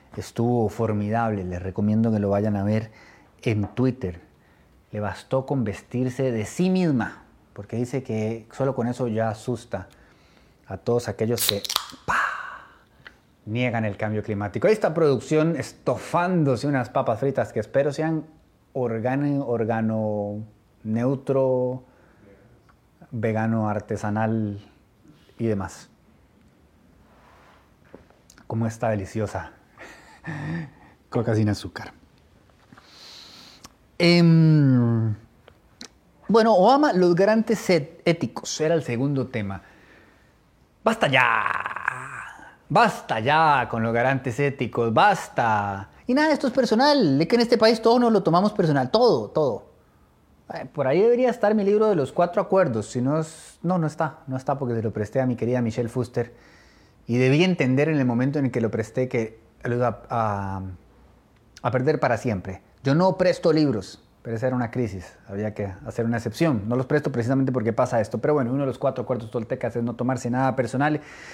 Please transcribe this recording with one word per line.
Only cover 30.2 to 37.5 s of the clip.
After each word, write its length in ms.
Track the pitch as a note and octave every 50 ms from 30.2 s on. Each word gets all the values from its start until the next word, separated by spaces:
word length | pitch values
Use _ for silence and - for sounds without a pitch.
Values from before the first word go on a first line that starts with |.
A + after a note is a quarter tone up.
| -
<laughs> 880 | D#3+ D#3 D3 D3 D3+ E3 E3+ D#3 C3+ - - - - _ _ _ -
Coca 240 | - A#2+ A2 A#2 A2
sin 140 | G#2+ G#2+ G#2
azúcar. 440 | G2+ - - F2 - - - - - - _ _ _ _ _ _ _ _ _ _ _ _ _ _ - - _ - - - - - - - - - - - - - - - - - _ _ _ _ _ -
Em, 1160 | F3 E3+ E3+ F3 E3+ E3+ E3 D#3+ D#3+ D#3+ D#3 D3+ C#3+ C3+ B2+ B2 A#2+ A#2 A#2 A2+ A2+ A2 G2+ - - - _ _ _ - _ _ _ _ _ - - - _ _ _ _ _ _ -
bueno, 280 | - G3 A3+ A3 A3+ G#3+
Obama, 380 | F3+ F#3 A3+ C4+ C#4+ D4+ D4
los 220 | G3 F3+ F3+ F3 F3
garantes 560 | E3 G3 G#3 A3 A3+ A3 -